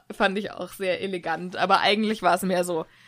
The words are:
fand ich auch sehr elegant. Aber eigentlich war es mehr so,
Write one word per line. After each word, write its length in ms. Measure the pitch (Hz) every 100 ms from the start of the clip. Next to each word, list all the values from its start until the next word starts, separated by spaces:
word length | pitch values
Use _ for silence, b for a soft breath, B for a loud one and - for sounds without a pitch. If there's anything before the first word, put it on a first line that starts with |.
| -
fand 260 | - 202 190
ich 140 | 196
auch 180 | - 180
sehr 320 | - 190 170
elegant. 540 | 196 185 165 160 180 -
Aber 220 | 185 196
eigentlich 420 | 190 208 214 214
war 100 | 180 180
es 60 |
mehr 200 | 185 180
so, 220 | 180 165 - b